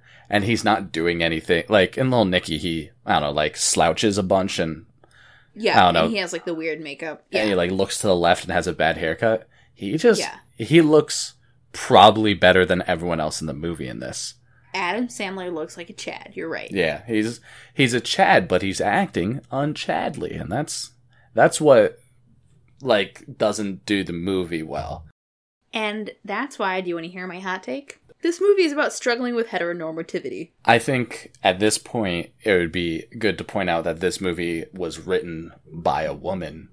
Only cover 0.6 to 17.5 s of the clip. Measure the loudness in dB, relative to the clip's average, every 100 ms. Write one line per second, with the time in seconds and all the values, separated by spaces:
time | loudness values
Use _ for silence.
0.6 | 2 0 -2 -2 0 0 0 -2 0 0
1.6 | 4 2 2 0 0 2 2 0 -2 -6
2.6 | -4 -6 -8 _ -2 0 0 -2 -2 -2
3.6 | -2 2 2 2 0 0 2 0 0 -4
4.6 | -4 -6 -14 _ _ _ -20 _ _ -4
5.6 | 2 6 6 6 2 0 -4 -6 -6 -6
6.6 | -6 -8 -10 -12 -12 -12 -4 -2 0 2
7.6 | 0 0 -2 0 2 4 4 2 2 -2
8.6 | -2 0 0 0 -4 0 0 0 -4 _
9.6 | _ -12 -6 0 2 2 -2 -10 _ -10
10.6 | 4 6 8 4 4 -6 -8 _ _ _
11.6 | _ -12 4 10 10 8 0 4 6 6
12.6 | 6 2 0 -2 -2 -2 -4 -4 -8 -6
13.6 | -6 -8 -10 -10 -12 -10 -12 -14 _ _
14.6 | _ -6 -4 -4 -4 -6 -8 -6 -8 -8
15.6 | -10 -12 -16 -12 -12 -12 -14 -12 -8 -8
16.6 | -6 -2 0 -2 -2 -2 -2 -6 -16